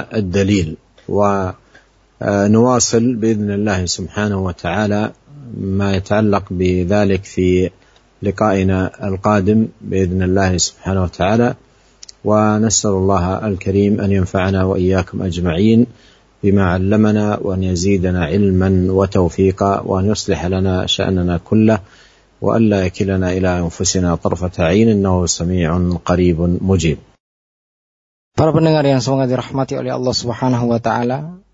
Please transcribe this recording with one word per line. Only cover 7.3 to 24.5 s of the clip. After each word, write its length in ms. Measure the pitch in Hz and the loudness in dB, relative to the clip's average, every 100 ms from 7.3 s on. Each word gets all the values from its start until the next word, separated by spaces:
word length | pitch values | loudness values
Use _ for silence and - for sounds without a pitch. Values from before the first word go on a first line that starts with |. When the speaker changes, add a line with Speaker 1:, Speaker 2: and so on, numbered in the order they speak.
| - 92 90 92 - _ _ _ _ | 0 2 2 0 -6 _ _ _ _
Speaker 1:
لقائنا 840 | 101 95 107 98 95 92 90 - 101 | -6 0 0 2 0 0 -2 -6 -8
القادم 600 | 95 104 104 92 110 110 - | -4 0 2 2 2 0 -6
بإذن 420 | 101 95 90 92 | -6 -2 0 0
الله 340 | 92 98 95 90 | 0 0 0 0
سبحانه 460 | - - 95 95 | -4 -6 -4 -2
وتعالى، 520 | 87 - 92 113 120 - _ _ _ _ - - | -4 -2 0 2 0 -4 _ _ _ _ -20 -8
ونسأل 680 | 104 107 107 107 110 - 107 | 0 2 2 2 0 0 0
الله 560 | 95 95 95 92 92 110 | 0 2 0 0 -2 -4
الكريم 520 | 92 98 98 101 107 | -4 -2 2 2 2
أن 100 | 98 | 0
ينفعنا 520 | 98 90 95 95 95 | 0 0 0 0 0
وإياكم 580 | 95 95 90 92 87 98 | 0 0 2 0 -2 -6
أجمعين 640 | 95 85 87 82 110 113 123 - - _ _ _ | -4 -2 -2 2 4 4 2 -4 -20 _ _ _
بما 200 | 101 101 92 92 | 0 2 2 0
علمنا، 640 | 95 107 107 104 104 104 | 2 2 2 2 0 -2
وأن 220 | 101 92 | -4 -2
يزيدنا 640 | 92 87 95 98 90 90 76 | -2 -2 0 0 0 -2 0
علما 640 | 101 98 92 95 92 92 | 2 2 2 2 2 2
وتوفيقا، 880 | 95 98 98 87 - 95 95 98 98 | 0 2 2 0 2 0 2 0 -2
وأن 240 | - 92 101 | -2 -2 0
يصلح 320 | 104 - 76 90 | -2 -2 -4 -2
لنا 400 | 95 95 92 - | -2 0 -2 -2
شأننا 560 | - 92 92 87 85 | -2 -2 0 0 -4
كله، 380 | - 110 110 107 - - - _ _ _ | 0 2 4 2 -4 -20 -20 _ _ _
وأن 280 | 107 113 110 | -2 2 2
لا 160 | 98 92 | 2 0
يكلنا 480 | - 98 95 92 | -2 -2 -2 -2
إلى 320 | 92 92 90 85 | 0 0 0 -4
أنفسنا 500 | - 92 92 87 82 | -4 -4 0 0 -2
طرفة 360 | 92 85 90 | -2 -4 -4